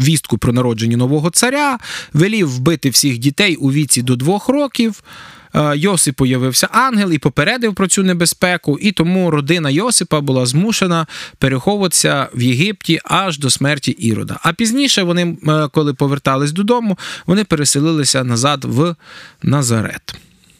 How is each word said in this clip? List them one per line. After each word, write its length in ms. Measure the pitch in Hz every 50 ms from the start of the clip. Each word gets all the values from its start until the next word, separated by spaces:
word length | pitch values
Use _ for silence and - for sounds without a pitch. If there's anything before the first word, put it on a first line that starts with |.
вістку 380 | 131 147 165 143 - - 123 110
про 140 | - 123 117
народження 440 | 127 127 123 117 110 113 117 117
нового 340 | 120 123 127 147 156 147 175
царя, 480 | - - 240 247 269 285 294 285 262 226 - - - - - - -
велів 380 | 147 175 202 220 220 180 143
вбити 400 | 123 127 127 165 170 143 - 135
всіх 280 | 113 - - 143 123 113
дітей 380 | 120 143 139 - 208 196 160
у 160 | - 139 135 135
віці 300 | 151 151 131 - 127 120
до 140 | 123 127
двох 320 | 123 131 156 196 202 - -
років. 540 | 254 294 285 262 - - 233 226 202 - - - - - - - - - - - -
Е, 220 | - 151 147 147
Йосипу 500 | 147 156 202 190 156 - 151 135 - 139
явився 420 | 127 131 127 127 131 123 - - 190 -
ангел 400 | 220 254 269 240 208 202 185 160
і 60 | 139
попередив 560 | - 147 - - 147 190 240 254 233 220 190
про 120 | - 190
цю 160 | 175 - 202 190
небезпеку, 760 | 185 180 170 170 160 - - - 180 180 170 - 151 139 -
і 140 | - 214 196
тому 380 | - 160 170 180 190 180 170
родина 400 | 156 147 143 135 175 180 156 139
Йосипа 500 | 135 160 214 254 220 - 180 - 160 151
була 260 | 143 139 131 127 127
змушена 600 | 123 127 151 196 233 214 - 190 180 170 165 160 - - - - - - -
переховуватися 880 | - 135 135 131 - 196 208 208 196 170 - - - 156 147 139 135 - -
в 80 | 127 120
Єгипті 580 | 131 123 123 170 214 208 - - - 160 - -
аж 340 | - 202 185 196 190 156 143
до 120 | 143 127
смерті 400 | - - 139 139 151 139 - 131
Ірода. 480 | 120 - - 113 107 104 104 98 98 - -
А 100 | 165 170
пізніше 500 | - 233 220 226 277 285 254 - 208 185
вони, 340 | 170 170 175 175 175 165 151 - 151
е, 200 | 151 156 156 143 -
коли 220 | 160 151 143 135
повертались 580 | - 143 139 143 143 - 143 135 135 143 147 156
додому, 460 | 185 208 208 240 247 233 208 185 - - - - - -
вони 180 | - 180 208 208
переселилися 800 | - 170 147 147 - - 143 147 165 165 151 139 - - 131 127
назад 400 | 123 117 113 123 143 147 139 127
в 320 | 120 117 123 160 175 170 - - - - - - - - _ -
Назарет. 720 | - 131 147 135 117 117 110 104 - - - _ - - - - _ _ _ _ _ _ _